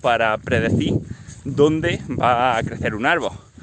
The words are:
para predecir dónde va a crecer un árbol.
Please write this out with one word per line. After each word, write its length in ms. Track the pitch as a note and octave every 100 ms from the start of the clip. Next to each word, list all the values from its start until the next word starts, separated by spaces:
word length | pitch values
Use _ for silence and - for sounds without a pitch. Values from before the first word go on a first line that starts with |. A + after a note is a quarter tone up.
para 360 | B2+ A2+ A2+ G#2+
predecir 560 | - A#2 A2+ - - - - - - -
dónde 560 | - C3 D3+ D#3 E3+ F3 -
va 480 | B2 A#2+ A#2+ B2+ A2+
a 60 |
crecer 320 | A2+ A#2 A#2+
un 120 | G#2+ C3+
árbol. 260 | E3+ A2 - - -